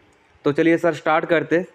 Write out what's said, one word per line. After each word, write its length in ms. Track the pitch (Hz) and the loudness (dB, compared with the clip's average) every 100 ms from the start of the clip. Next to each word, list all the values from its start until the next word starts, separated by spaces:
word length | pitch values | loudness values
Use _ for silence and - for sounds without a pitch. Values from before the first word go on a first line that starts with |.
| _ _ _ _ | _ _ _ _
तो 80 | 147 | -4
चलिए 260 | 143 160 165 | 0 2 2
sir, 160 | 170 | 0
start 320 | 147 165 160 165 | -2 -2 -2 0
करते। 400 | 160 147 165 185 | -2 0 -2 -4